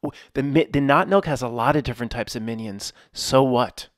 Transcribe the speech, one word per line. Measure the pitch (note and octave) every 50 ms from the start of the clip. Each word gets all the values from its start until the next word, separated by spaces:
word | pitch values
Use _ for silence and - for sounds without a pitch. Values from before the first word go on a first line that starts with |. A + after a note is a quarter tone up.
W-, | - - - - - _ _
the | -
mi-, | C3+ C#3 C3+ D#3+ D#3+ -
the | - C#3+
Not | C#3 C#3 C#3 D#3+ F#3 F#3+
Milk | G3 G3+ F#3+
has | E3 D3 A#2
a | B2 A#2+
lot | A2+ A#2+ A#2 C3 D3
of | D3+ B2+
different | C3 A#2+ - B2 A2+
types | - A#2 A2 - -
of | A#2+
minions. | A2 A2+ A#2 A2+ A2 G#2+ - G2+ - - - _ _ _ _
So | - - - C3+ C3
what? | C3+ C3 B2+ A#2+ B2 - - - - _ _